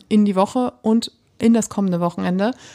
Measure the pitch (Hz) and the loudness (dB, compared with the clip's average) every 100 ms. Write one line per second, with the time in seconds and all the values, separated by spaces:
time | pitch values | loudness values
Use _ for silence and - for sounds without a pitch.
0 | - 214 208 185 202 254 247 - 220 226 | -2 2 2 2 0 -2 -4 -4 -2 0
1 | - _ _ - 226 226 208 - 196 175 | -2 _ _ -2 2 2 0 -4 -2 0
2 | 170 185 185 185 208 262 - | 0 0 -4 0 -2 -4 -14